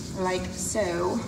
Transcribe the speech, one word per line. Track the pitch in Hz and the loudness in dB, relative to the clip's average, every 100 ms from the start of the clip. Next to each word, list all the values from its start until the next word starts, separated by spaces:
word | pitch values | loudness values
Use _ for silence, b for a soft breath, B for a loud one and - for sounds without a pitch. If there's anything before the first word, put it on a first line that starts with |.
| - 190 | -6 -2
Like | 185 185 180 | 0 0 -2
so. | - - 220 185 170 180 226 | -4 -2 2 2 2 2 0